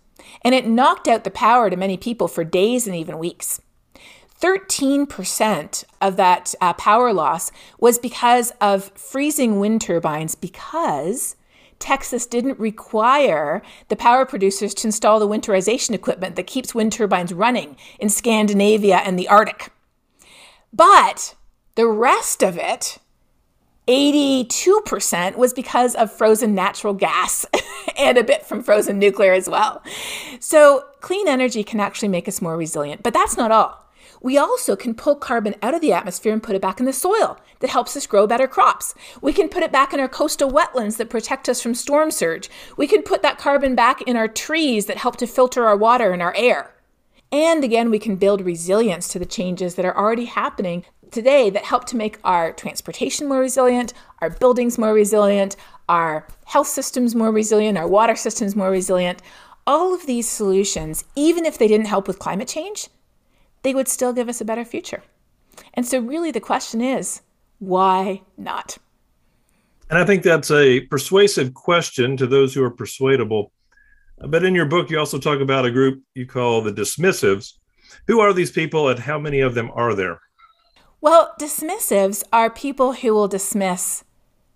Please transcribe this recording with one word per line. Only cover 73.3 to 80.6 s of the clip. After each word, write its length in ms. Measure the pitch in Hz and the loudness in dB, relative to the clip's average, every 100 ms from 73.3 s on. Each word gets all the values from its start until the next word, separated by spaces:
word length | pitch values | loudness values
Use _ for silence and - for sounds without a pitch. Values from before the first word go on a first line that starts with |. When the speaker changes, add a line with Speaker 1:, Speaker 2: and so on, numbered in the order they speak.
| 110 101 _ _ _ _ _ _ - | -4 -4 _ _ _ _ _ _ -18
Speaker 2:
But 260 | 139 160 185 | -4 0 2
in 120 | 185 | 0
your 100 | 151 | 0
book, 240 | 170 151 | 0 -2
you 80 | 156 | -4
also 220 | 151 147 | -4 -4
talk 180 | 143 143 | -2 -2
about 260 | 139 135 123 | 0 0 0
a 60 | |
group 320 | 120 135 135 _ | 2 2 0 _
you 140 | - 127 | -14 -10
call 340 | 123 123 113 | -4 0 0
the 120 | 110 | -2
dismissives. 800 | 98 101 - 180 - 104 98 - - _ _ _ - - | -4 -6 -2 -2 0 0 -2 -4 -20 _ _ _ -12 -2
Who 100 | 226 | 2
are 140 | 202 | 4
these 180 | 185 175 | 2 -2
people 380 | - 160 160 143 | -2 -4 0 0
and 100 | 117 | -2
how 220 | 117 151 | -4 -6
many 180 | 151 143 | -4 0
of 160 | 135 120 | 0 -2
them 160 | 117 117 | -6 -4
are 200 | 117 101 | -2 -2
there? 240 | 90 85 _ _ _ _ | -4 -6 _ _ _ _